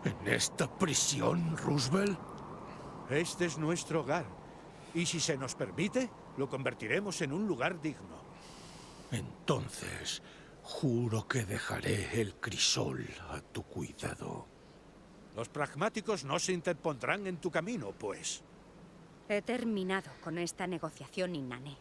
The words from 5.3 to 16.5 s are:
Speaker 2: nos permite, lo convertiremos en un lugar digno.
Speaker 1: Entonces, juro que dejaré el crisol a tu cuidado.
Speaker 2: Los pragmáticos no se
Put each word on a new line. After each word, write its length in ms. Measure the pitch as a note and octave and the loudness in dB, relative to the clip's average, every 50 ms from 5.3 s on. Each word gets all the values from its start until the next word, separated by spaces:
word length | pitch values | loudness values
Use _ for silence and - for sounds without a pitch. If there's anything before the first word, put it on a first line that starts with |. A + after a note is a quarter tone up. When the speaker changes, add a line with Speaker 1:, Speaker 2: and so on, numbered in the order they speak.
| D#3 C3 | 2 2
Speaker 2:
nos 160 | C3+ B2+ - | 0 -4 -2
permite, 540 | - C#3+ G2 F2+ - F3 G#3+ - B3+ C4 A#3 - - - - - - | -2 -4 -2 0 0 0 4 4 2 2 2 -4 -12 -16 -12 -2 -2
lo 120 | C#3 C3+ | 0 0
convertiremos 720 | C3+ C3 C3+ C#3 A#2 - - G#2+ A#2+ F3+ G3+ G3+ E3+ - | 0 0 0 -2 -2 -2 0 2 2 2 2 0 0 0
en 120 | E3+ C#3 C#3 | 0 0 2
un 120 | F3+ G#3+ | 0 2
lugar 360 | G#3+ E3 A#2 B2+ E3 F#3+ E3+ | 2 2 2 2 2 2 0
digno. 420 | C#3+ D#3 C3 - - F#2 - - - - - - - - - - - - - - - - - - - - | -2 -4 -4 -4 -10 -12 -12 -14 -14 -16 -16 -16 -16 -16 -14 -14 -14 -14 -14 -14 -16 -16 -16 -16 -8 -4
Speaker 1:
Entonces, 1080 | - A2+ - - - - - - - - D3 - - - - - - - - - - - - - - - - - - - - | -4 -2 -2 -4 -10 -8 2 4 4 4 4 -2 -6 -6 -6 -6 -6 -4 -4 -4 -4 -6 -8 -14 -18 -18 -18 -18 -20 -16 -14
juro 640 | - - - - C#3 A#2 A#2 A#2+ A#2 G#2+ A2 - - | -8 -4 2 2 4 4 4 4 4 2 0 0 2
que 180 | - C3 A2 | 0 0 2
dejaré 760 | F#2 G#2 A2+ - - G2+ - - - G#2+ G#2 F#2+ F2 - A#2 | 0 -2 -2 -2 -2 -2 0 2 2 2 2 0 0 2 2
el 140 | A2 G2 - | 2 2 0
crisol 680 | - - - F#2 - - - - B2+ A2 - C2+ C2 A#1 - - - - - | -4 -4 -4 2 4 4 6 6 4 2 0 0 -2 -4 -6 -8 -10 -8 -8
a 120 | D2+ D2 | -8 -8
tu 220 | - - - - - | -8 -6 -8 -8 -8
cuidado. 840 | - - - - - - - - - - - - - - - - - - - - - - - - - - - - - - - - - - | -6 -4 -4 -4 -4 -6 -6 -6 -6 -6 -4 -6 -6 -6 -6 -8 -12 -16 -20 -20 -20 -20 -20 -20 -20 -20 -20 -20 -20 -20 -20 -20 -10 -6
Speaker 2:
Los 140 | A2+ A#2 - | -6 -6 -4
pragmáticos 760 | - D3+ D3 - - C#3+ F3+ A3 - A3 G3 - G#3+ E3+ C3+ | 0 -2 -2 -2 0 2 2 2 2 0 0 0 0 0 2
no 160 | C#3 C#3+ F3 | 2 2 2
se 140 | - - | 4 4